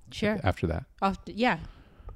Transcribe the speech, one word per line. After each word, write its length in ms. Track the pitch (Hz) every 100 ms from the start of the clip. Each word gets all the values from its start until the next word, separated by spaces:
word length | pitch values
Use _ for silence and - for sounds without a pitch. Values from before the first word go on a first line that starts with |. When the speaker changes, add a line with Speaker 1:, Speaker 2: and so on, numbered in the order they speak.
| -
Speaker 1:
Sure. 280 | - 208 214
Speaker 2:
after 240 | 98 - 87
that. 180 | 80 139 -
Speaker 1:
After, 320 | 196 190 -
yeah. 280 | 190 240 165 - - - - -